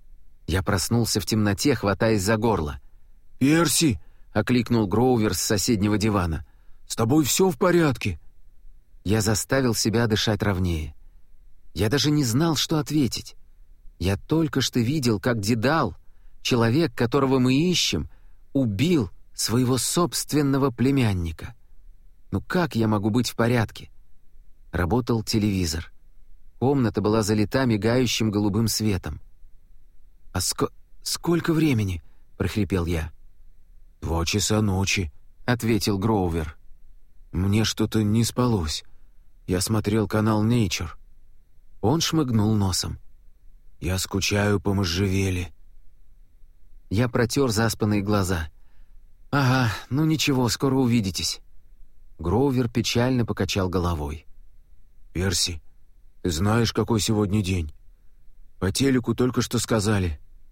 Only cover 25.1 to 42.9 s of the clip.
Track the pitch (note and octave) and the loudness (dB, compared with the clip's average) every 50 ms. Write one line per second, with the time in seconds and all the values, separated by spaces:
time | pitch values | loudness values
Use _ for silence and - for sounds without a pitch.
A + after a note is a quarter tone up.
25.1 | A#2+ A2+ G#2 - - A2 G2+ G#2+ G2 F#2+ F2+ E2 D2+ E2 - - - - - - | 0 -2 0 0 0 0 2 2 0 0 0 -2 -2 -4 -8 -10 -14 -20 -20 -20
26.1 | - - - - - - - - - - A#2 C3 D3 C#3 B2+ A2 - G#2+ G2 G#2+ | -20 -20 -18 -18 -18 -18 -18 -16 -8 -2 0 2 2 2 2 2 2 0 2 2
27.1 | G#2+ A2+ G#2+ F2+ A2 G#2+ G#2+ G2+ - C3 C3+ B2 A2+ G#2+ G2 A2+ A#2 B2+ C3 A2+ | 2 2 2 2 2 2 2 2 0 0 2 2 2 2 2 2 2 2 2 2
28.1 | - - A#2 A2 F#2+ G#2 G#2 G#2 F#2 G#2+ A#2 G#2+ - - G#2+ A2 G2 E2+ - D#2 | 0 0 0 0 2 2 0 0 2 0 0 0 0 0 0 0 0 -2 -4 -6
29.1 | D2 - - - - - - - - - - - - - - - - - - - | -10 -10 -12 -16 -20 -18 -18 -18 -18 -18 -20 -20 -20 -20 -20 -20 -20 -20 -20 -20
30.1 | - - - - - F#2+ - - - - - - - - - - - - - - | -20 -20 -16 -10 -8 -6 -4 -4 -4 -2 -4 -4 -4 -8 -20 -20 -18 -12 -8 -8
31.1 | - - - E3 F3 E3 - - E3 D#3 E3 D3+ C3+ A2 G#2 F#2+ F2+ E2+ - - | -8 -4 -2 0 0 0 2 0 2 2 2 2 2 2 0 -2 -4 -6 -10 -14
32.1 | - - - - - - G2 F#2+ - A2+ G2+ F2 G2 F#2 E2+ E2 F2 D#2+ D#2+ D#2+ | -20 -20 -20 -12 -6 -4 -4 -2 0 -2 -2 0 0 0 0 0 -2 -2 -4 -6
33.1 | - - - - - - - - - - - - - - - - - - - D2 | -10 -14 -20 -20 -20 -20 -20 -20 -20 -20 -20 -20 -20 -20 -20 -20 -16 -10 -6 -2
34.1 | D#2+ E2 E2+ - - G#2 G2 - G#2+ G#2+ G#2+ G#2 F#2+ F#2 G2 F#2 - - D#2 D2+ | -2 -2 0 0 0 0 0 2 2 2 2 2 2 0 0 0 0 -2 -2 -4
35.1 | - - - - - - - - B2 A#2+ - A2+ A#2 G2+ - A2+ G#2 G2 F#2+ A#2+ | -6 -12 -20 -20 -20 -8 -4 -2 -2 0 0 2 0 2 2 0 0 0 2 2
36.1 | A2+ G2+ F#2 F2 D#2+ F2 D#2 C#2+ - - - - - - - - - - - - | 2 2 2 0 0 -2 -4 -6 -8 -14 -16 -18 -18 -18 -18 -20 -18 -18 -20 -20
37.1 | - - - - - - F#2 G2 G2+ A2 A2 G#2+ - - A2+ G#2 - A2 G#2+ G#2 | -20 -20 -16 -8 -4 -2 0 2 2 2 2 2 0 0 -2 0 0 0 2 2
38.1 | G#2 A#2 A#2 A2 - - B2 B2 A2+ G2+ E2 D#2 - - - - - - - - | 2 2 2 0 0 0 2 2 2 0 0 -2 -6 -8 -10 -14 -18 -18 -20 -20
39.1 | - - - - - - - - F#2 F2+ - - A2 G#2+ G2+ G#2 G2+ A2+ G#2+ F#2+ | -20 -20 -20 -20 -20 -14 -6 -2 -2 0 0 0 0 0 0 0 2 2 2 2
40.1 | - G#2+ G#2+ A2 A2 G#2+ G#2+ A2 A#2+ B2 A2 F2+ - - - D#2 - - - - | 0 2 2 4 2 2 2 2 2 2 2 0 0 -4 -6 -8 -10 -14 -18 -20
41.1 | - - - - - - - - - - - - - - - G#2 C#3+ E3+ D#3 - | -20 -20 -20 -20 -20 -20 -20 -20 -20 -20 -20 -20 -10 -2 0 2 2 2 0 0
42.1 | - D#3+ D3+ B2+ A#2 A2 G#2 G#2+ A2 G#2+ G2 F#2+ F2 - - D#2+ | 2 0 2 2 2 2 4 4 4 2 2 2 0 -2 -4 -6